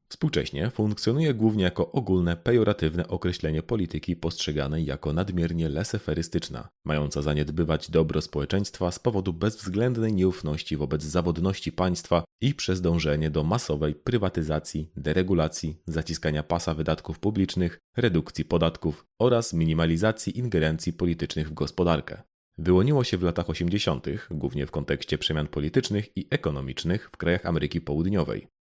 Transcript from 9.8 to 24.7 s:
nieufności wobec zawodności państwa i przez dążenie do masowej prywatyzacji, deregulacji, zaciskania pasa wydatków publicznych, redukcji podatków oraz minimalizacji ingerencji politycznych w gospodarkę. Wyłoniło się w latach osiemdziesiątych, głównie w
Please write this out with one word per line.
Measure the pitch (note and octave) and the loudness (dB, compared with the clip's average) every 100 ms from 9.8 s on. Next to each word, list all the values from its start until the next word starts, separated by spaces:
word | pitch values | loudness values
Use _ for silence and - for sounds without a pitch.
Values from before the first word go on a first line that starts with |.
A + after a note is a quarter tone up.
| B2 A#2 A2+ | 0 2 0
nieufności | G2+ F#2 F2+ D#2 D#2 - D2+ | 4 4 2 -4 -4 -4 -4
wobec | C#2+ D2+ | -2 -2
zawodności | D2+ E2 E2+ E2 F#2 F#2+ - | -2 0 0 0 0 0 -4
państwa | - F#2 F2 - F2 D#2+ - | 0 0 0 2 0 0 -2
i | A#2+ | -2
przez | D3 - F#2 | 0 -2 0
dążenie | F2 E2+ D#2 D2 D#2 | 2 2 2 2 0
do | D2+ | 0
masowej | D#2 G#2 - D2 D2+ | 0 0 0 0 0
prywatyzacji, | D2+ - A#2 G2+ - D#2 D#2 - D#2+ D#2 - | -2 0 0 0 0 -2 -2 -2 -6 -6 -6
deregulacji, | D2 D#2 F#2 F2+ D#2 - D#2 - - | 0 0 2 2 2 -2 -8 -8 -6
zaciskania | D#2+ D#2 D#2+ D#2 D2+ | -4 -4 -4 -2 -2
pasa | D2+ E2+ - | 0 -2 -2
wydatków | D#2+ D#2 D#2 - D#2+ | -2 0 -2 -4 -4
publicznych, | - G#2 F#2+ - F2+ - _ - | -2 0 0 0 -2 -4 _ -2
redukcji | A#2+ E2+ D2+ - | 2 2 0 -4
podatków | D#2 F2 E2 - E2 D2 _ - | 0 2 2 0 -4 -6 _ 0
oraz | A#2+ A#2+ A#2 | 2 4 2
minimalizacji | E2+ D#2+ D#2+ E2 E2 G#2+ G#2+ - - | 0 2 4 4 4 2 0 -4 -4
ingerencji | B2 F#2 D#2 D#2+ - | 0 2 2 0 -2
politycznych | E2 F2+ E2 D2+ - D#2 | -2 0 0 -2 -4 -4
w | |
gospodarkę. | D#2 D2 - F2 D#2 - - - _ _ - | -4 -4 0 2 2 0 -12 -18 _ _ -4
Wyłoniło | D#2+ F2+ A#2+ D3 | 4 6 6 4
się | A#2 F#2 | 2 2
w | |
latach | F2 E2+ E2+ | 0 0 -2
osiemdziesiątych, | D#2 F2 G2+ - C#2 - D2 - | -2 0 0 0 -2 -2 -8 -6
głównie | D#2 C2+ C#2 | -4 -4 -2
w | C2+ | -4